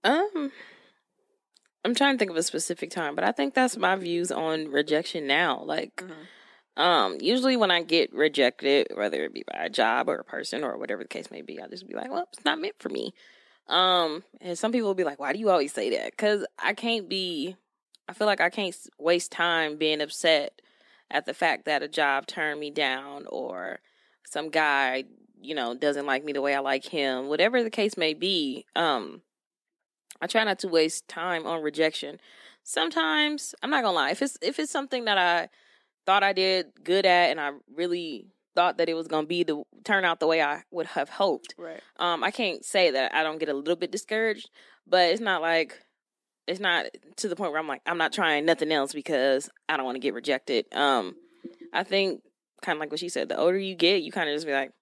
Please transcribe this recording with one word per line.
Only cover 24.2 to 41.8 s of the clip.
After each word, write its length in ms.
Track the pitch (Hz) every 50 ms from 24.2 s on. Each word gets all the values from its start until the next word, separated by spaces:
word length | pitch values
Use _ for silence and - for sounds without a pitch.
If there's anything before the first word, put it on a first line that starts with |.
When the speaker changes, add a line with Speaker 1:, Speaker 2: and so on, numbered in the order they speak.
| _
Speaker 1:
some 240 | - - - 151 160
guy, 540 | 147 160 156 147 143 139 139 127 127 131 131 - - _ _ _ _ _
you 140 | - 131 156
know, 220 | 147 123 117 120
doesn't 320 | 131 156 147 143 143 143
like 160 | 143 135 131 151
me 100 | 151 139
the 80 | 135
way 140 | 135 143 143
I 40 | 139
like 260 | 139 139 135 135 -
him, 420 | - - 156 139 135 131 127 131
whatever 360 | 139 151 156 175 220 240 254 233
the 60 | 220
case 260 | - - 208 214 -
may 200 | - 165 156 156
be. 500 | 156 170 196 196 170 151 139 127 123 - _ _
Um, 460 | - 170 160 143 120 101 69 69 - _ _ _ _ _ _ _ _ _ _ _ _ _ _ _ _ _ _ - _
I 60 | 165
try 160 | 175 - 226 220
not 140 | 214 190 -
to 80 | -
waste 400 | 185 165 165 160 160 - - -
time 380 | - - 170 165 185 175 165 160
on 160 | - 165 165
rejection. 580 | 156 151 147 151 160 156 156 - - 143 151 175 _ - - - - - - _ _
Sometimes, 880 | - - 330 320 339 311 330 320 311 311 302 302 302 302 285 - - - _
I'm 80 | - 247
not 140 | 302 285 240
gonna 120 | 208 180
lie, 160 | 160 139 139
if 100 | 170 -
it's, 160 | 277 277 - -
if 180 | - 185 277 -
it's 120 | 311 294
something 340 | - 311 277 269 - 247 240
that 120 | 220 202
I 320 | 190 180 175 170 170 165 - _ _ _ _ _ _ _ _ _ _ _
thought 180 | - 190 202 196
I 100 | 196 196
did 380 | 190 190 190 185 185 170 143 _ - -
good 220 | 165 180 196 190
at 240 | 185 180 175 175 151
and 80 | 139 160
I 120 | 147 143 143 143 _ _ 131
really 520 | 156 175 180 175 180 170 160 143 104 - - _ _ _ _ _
thought 220 | - 175 180 -
that 120 | - 170 165
it 40 | 165
was 120 | 165 165
gonna 200 | 160 160 156 151
be 160 | 151 175 175 170
the, 200 | 160 151 147 - _ _ - -
turn 220 | - 208 196 185
out 140 | 175 170 -
the 60 | 160
way 140 | 156 160 165
I 220 | 151 143 147 156 - _
would 160 | - 175 160
have 220 | - - 170 143 -
hoped, 440 | - - 202 196 147 - - - -
Speaker 2:
Right. 240 | - 175 165 160 -